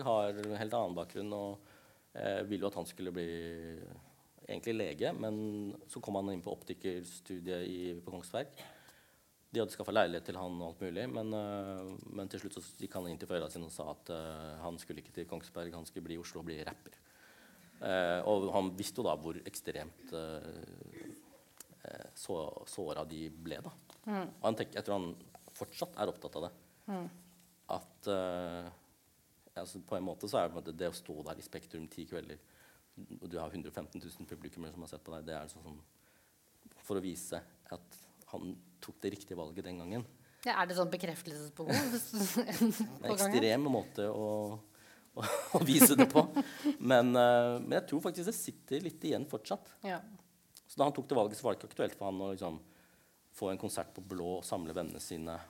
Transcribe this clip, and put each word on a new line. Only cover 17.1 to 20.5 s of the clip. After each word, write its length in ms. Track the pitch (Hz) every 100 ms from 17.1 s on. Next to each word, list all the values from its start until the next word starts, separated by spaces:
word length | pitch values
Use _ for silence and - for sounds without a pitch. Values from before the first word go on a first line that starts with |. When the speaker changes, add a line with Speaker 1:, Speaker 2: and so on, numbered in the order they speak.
| - - - - - - -
Speaker 1:
Eh, 420 | - 92 87 87 -
og 260 | 104 95
han 180 | 98 95 92
visste 220 | 104 -
jo 60 |
da 120 | 101 78
hvor 220 | 80 82 98
ekstremt, 680 | - - 78 78 - -
eh, 1000 | 82 80 78 82